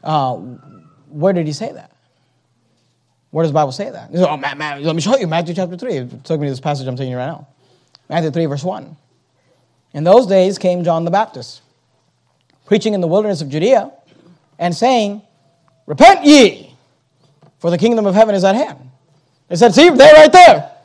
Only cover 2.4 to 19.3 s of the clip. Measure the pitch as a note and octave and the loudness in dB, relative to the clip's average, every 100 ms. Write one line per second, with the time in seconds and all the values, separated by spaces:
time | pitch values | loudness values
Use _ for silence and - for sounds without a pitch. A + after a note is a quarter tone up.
2.4 | _ _ _ _ _ _ _ _ _ D3+ | _ _ _ _ _ _ _ _ _ -6
3.4 | E3 D3 D3 B2+ G#3+ - - E3+ F3+ C#3 | -4 -2 -4 -6 -14 -14 -12 -4 -4 -4
4.4 | C#3 C#3+ D3+ C#3+ D3+ D#3+ D#3+ C4+ F#3 D#3+ | -10 -10 -12 -8 -8 -6 -4 -4 -4 -6
5.4 | E3+ E3+ F3+ F3 B3+ D#3+ B2 - - D#3+ | -6 -8 -10 -10 -10 -10 -10 -18 -10 -8
6.4 | C#3+ B2+ D#3 C#3+ C3 B2+ C3 B2 C3 D#3 | -8 -8 -8 -8 -10 -10 -10 -10 -12 -14
7.4 | D3+ _ _ _ _ _ _ E3+ D#3+ E3 | -20 _ _ _ _ _ _ -6 -4 -4
8.4 | E3 C#3+ E3 F#3+ E3 D#3 _ _ _ _ | -6 -6 -8 -12 -16 -20 _ _ _ _
9.4 | _ _ _ _ _ - D#3+ A3 A3+ F#3+ | _ _ _ _ _ -8 2 2 2 0
10.4 | F#3 G3 F3+ F3+ E3+ E3 E3+ F#3+ A3 - | -2 -2 -4 -4 -4 -4 -4 -4 -6 -10
11.4 | A#2 - _ _ _ _ _ _ _ _ | -20 -20 _ _ _ _ _ _ _ _
12.4 | _ _ _ G#3 A3+ G3+ E3+ F#3 G#3+ F3 | _ _ _ -4 -2 -6 -4 -4 -4 -8
13.4 | D3 D3 F#3+ B3+ - _ _ _ _ _ | -8 -6 0 -2 -2 _ _ _ _ _
14.4 | _ _ F3 E3 A#3+ B3 G#3 G#3 _ _ | _ _ -8 -4 -2 -2 -4 -10 _ _
15.4 | _ _ _ _ - D3+ E4 G4 D4 D4 | _ _ _ _ -14 4 4 6 4 6
16.4 | G#3+ - - _ _ _ _ _ _ _ | 4 0 -20 _ _ _ _ _ _ _
17.4 | _ _ E3+ E3+ G#3+ A3+ G#3 F#3+ A3 G3+ | _ _ -6 -2 -2 0 -2 0 0 2
18.4 | F#3+ G#3+ D4 E3 - _ _ _ _ | -2 -2 -6 -10 -20 _ _ _ _